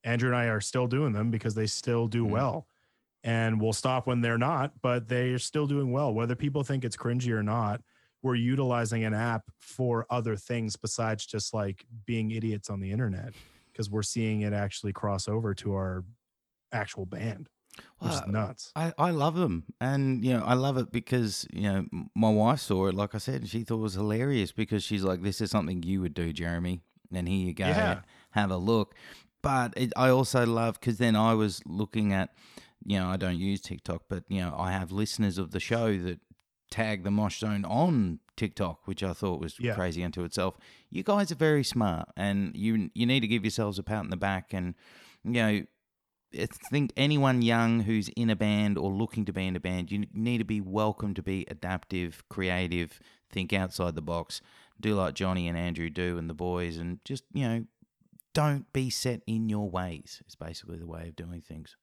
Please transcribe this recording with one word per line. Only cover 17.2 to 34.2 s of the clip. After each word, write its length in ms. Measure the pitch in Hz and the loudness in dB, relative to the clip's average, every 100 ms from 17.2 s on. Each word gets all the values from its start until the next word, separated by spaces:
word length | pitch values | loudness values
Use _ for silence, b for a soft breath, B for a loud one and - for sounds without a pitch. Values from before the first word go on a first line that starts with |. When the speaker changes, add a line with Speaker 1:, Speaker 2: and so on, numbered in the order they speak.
| 113 98 - _ _ B B _ | -6 -6 -14 _ _ B B _
Speaker 1:
which 100 | - | -4
is 60 | 147 | -2
Speaker 2:
Well, 60 | 101 | -2
Speaker 1:
nuts. 480 | 107 101 117 - | -2 -2 -8 -10
Speaker 2:
I, 180 | 147 165 - | -4 -4 0
I 140 | 175 | 2
love 240 | 160 147 | 4 2
them. 300 | 165 156 82 - - | 4 2 0 -4 -4
And, 440 | 127 139 135 127 | 0 2 2 2
you 100 | 127 | 4
know, 100 | 120 | 2
I 100 | - | 4
love 240 | 127 135 131 | 4 4 0
it 140 | 113 | 0
because, 560 | 117 - 123 113 - - | -4 0 2 2 -2 -6
you 100 | 87 | -2
know, 220 | 101 95 - | 0 0 -2
m-, 160 | 87 - | -6 -6
my 140 | - 110 | 2 6
wife 280 | 107 113 143 | 6 4 2
saw 280 | - 95 95 | 2 2 2
it, 80 | |
like 200 | 92 104 | 2 -2
I 20 | 110 | -2
said, 240 | - 131 | -4 -4
and 80 | 110 | -4
she 140 | 113 | -6
thought 120 | 110 | -2
it 60 | 113 | -2
was 120 | 110 | -2
hilarious 580 | 95 107 110 135 131 90 | -2 0 0 2 2 0
because 320 | - 107 104 | -2 -2 -2
she's 200 | - 104 | 0 0
like, 180 | 95 90 | 0 0
"This 200 | 98 92 | -2 -2
is 100 | 104 | 0
something 320 | 107 80 90 | 0 0 -2
you 180 | 85 95 | 0 0
would 120 | 90 | 0
do, 200 | 80 85 | -2 -2
Jeremy. 480 | 78 85 85 90 87 _ _ - | -2 -2 -2 -2 -4 _ _ -8
And 160 | 90 87 | -4 0
here 200 | 95 90 | 0 0
you 60 | |
go. 120 | 80 | 0
Speaker 1:
Yeah. 380 | 92 90 214 87 - B B | 2 2 2 -2 -8 B B
Speaker 2:
Have 200 | 107 101 | 0 0
a 60 | 92 | 0
look." 380 | 95 113 101 - B B B _ | 2 2 0 -8 B B B _
But 320 | - 131 120 101 | -2 0 0 -2
it, 140 | 123 | -2
I 140 | - 131 | 4 6
also 360 | 127 131 131 | 6 6 4
love, 340 | 120 113 117 - | 4 4 2 0
'cause 160 | 127 110 | -2 2
then 180 | 120 | 4
I 180 | 107 113 | 6 6
was 280 | 110 107 90 | 6 2 -2
looking 480 | - 90 107 113 104 | -6 -4 -2 0 2
at, 220 | 98 90 B B B B B | 2 -2 B B B B B
you 120 | - 98 | -2 0
know, 100 | 92 | 0
I 80 | 92 | 0
don't 200 | 92 85 | 0 0
use 240 | 98 98 | 0 -2
TikTok, 420 | - 87 - 82 _ | -4 -10 -6 -6 _
but, 140 | 92 | -8